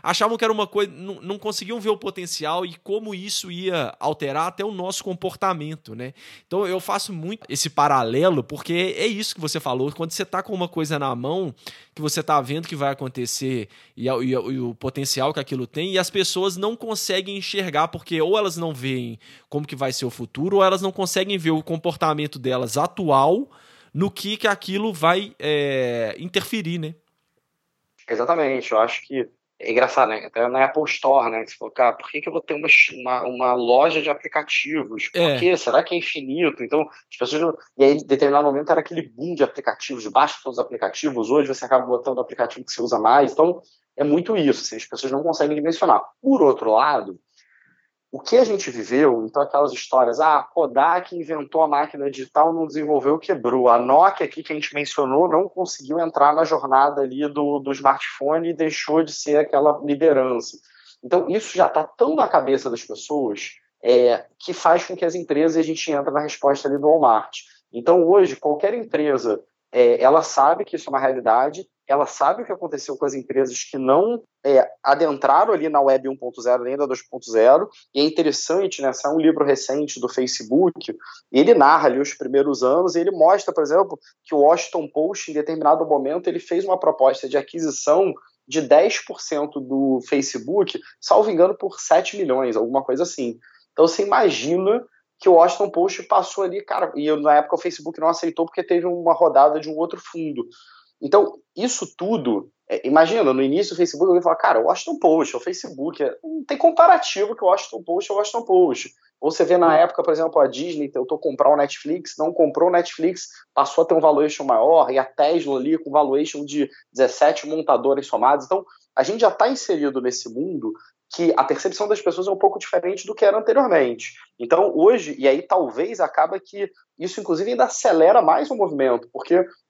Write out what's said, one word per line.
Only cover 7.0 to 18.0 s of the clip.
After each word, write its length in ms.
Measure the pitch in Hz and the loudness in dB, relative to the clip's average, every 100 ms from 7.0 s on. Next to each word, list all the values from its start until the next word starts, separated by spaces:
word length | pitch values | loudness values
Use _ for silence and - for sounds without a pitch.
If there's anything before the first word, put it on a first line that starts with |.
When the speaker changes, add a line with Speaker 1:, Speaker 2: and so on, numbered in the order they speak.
| - | -6
Speaker 1:
muito 320 | 175 165 220 - | -10 -10 -12 -10
esse 200 | 135 151 | -6 -4
paralelo, 760 | - 147 135 117 127 180 156 | 0 2 2 0 0 2 0
porque 500 | 117 147 - 170 185 - | -4 -10 -6 -4 -4 -2
é 100 | 202 | -4
isso 280 | 208 214 - | -4 -8 -8
que 60 | |
você 180 | 156 165 | -8 -6
falou, 320 | 143 127 139 | -6 -4 -4
quando 180 | 143 165 | -6 -10
você 140 | - 190 | -8 -6
tá 180 | 180 | -6
com 100 | 190 | -6
uma 140 | 190 175 | -6 -6
coisa 320 | 165 156 151 | -6 -4 -4
na 160 | 139 120 | -4 -6
mão, 400 | 131 175 180 - - - _ | -6 -4 -6 -10 -20 -20 _
que 80 | - | -10
você 200 | 151 165 | -6 -6
tá 200 | 156 151 | -2 -2
vendo 260 | 127 151 170 | -2 -8 -8
que 80 | 156 | -6
vai 160 | 139 | -6
acontecer 760 | 135 131 127 120 - 131 127 101 _ _ - | -6 -10 -10 -8 -6 -4 -6 -8 _ _ -8
e 140 | 120 | -4
a, 80 | 131 | -2
e 180 | 127 127 | -2 -4
a, 40 | |
e 200 | 107 131 | -4 -6
o 160 | 120 113 | -8 -8
potencial 580 | 131 135 139 - 135 | -10 -6 -6 -2 -4
que 60 | 151 | -4
aquilo 260 | 135 131 123 | -8 -8 -8
tem, 280 | 151 180 | -8 -4
e 40 | 185 | -2
as 120 | 180 | -2
pessoas 480 | 202 180 180 190 180 | -2 -4 -2 -4 -4
não 180 | 202 226 | -6 -6
conseguem 640 | 226 214 - 190 190 196 | -8 -8 -4 -6 -6 -10
enxergar, 500 | 180 196 185 147 165 | -8 -8 -4 -2 -2
porque 340 | 170 | -4